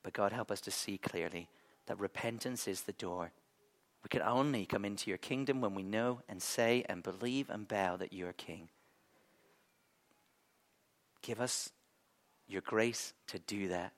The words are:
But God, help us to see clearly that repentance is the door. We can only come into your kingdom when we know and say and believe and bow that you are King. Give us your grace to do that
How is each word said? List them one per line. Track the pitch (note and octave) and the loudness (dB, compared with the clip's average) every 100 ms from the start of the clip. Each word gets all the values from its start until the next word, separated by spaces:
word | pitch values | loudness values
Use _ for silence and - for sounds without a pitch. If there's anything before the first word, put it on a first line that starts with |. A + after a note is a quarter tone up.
But | F#2+ | -4
God, | - G2+ | 2 2
help | A#2 A2 | 2 -2
us | G2+ | -2
to | - | -2
see | - - G2 | -4 -2 -2
clearly | - F2+ E2+ E2+ E2+ - _ _ - | -2 -2 -2 -4 -10 -18 _ _ -6
that | G2 | -2
repentance | G2 - A#2 A2+ B2 B2 - | -2 0 -2 -2 -4 -2 -2
is | F#2 | -2
the | - | -4
door. | F#2+ F2+ F2 E2+ - _ _ _ _ _ _ | -4 -4 -2 -4 -8 _ _ _ _ _ _
We | - | -2
can | - | 2
only | E2 B2 C#3+ B2+ F#2 | 4 4 4 2 0
come | A2+ G2+ | 0 0
into | G2+ - | -2 -2
your | F#2 | -2
kingdom | - C3 C#3 C3 | 0 0 2 2
when | A2 G2 | 2 0
we | |
know | F#2+ G#2+ B2 B2 - | 0 2 2 0 -6
and | F#2 | -6
say | - - A#2 B2 - | -2 4 6 6 2
and | F2+ | -4
believe | F2+ F#2 A#2+ C3 C#3+ | -4 -2 0 0 0
and | G#2+ G#2 | -4 -2
bow | G#2 F#2 F#2 | 2 2 2
that | F#2 | -4
you | F#2+ F2+ | -4 -6
are | |
King. | F2+ - D#2+ E2 _ _ _ _ _ _ _ _ _ _ _ _ _ _ _ _ _ _ _ _ _ _ _ _ _ | -8 -10 -12 -14 _ _ _ _ _ _ _ _ _ _ _ _ _ _ _ _ _ _ _ _ _ _ _ _ _
Give | - A2+ | -6 0
us | B2 - - _ _ _ _ _ _ _ - | 0 0 -4 _ _ _ _ _ _ _ -4
your | F#2+ | -4
grace | - A2 A#2 A#2 - - - | 2 4 4 2 -8 -10 -10
to | F#2+ | -10
do | - G#2 F#2+ | -4 -2 0
that | F2 F#2 | 0 -2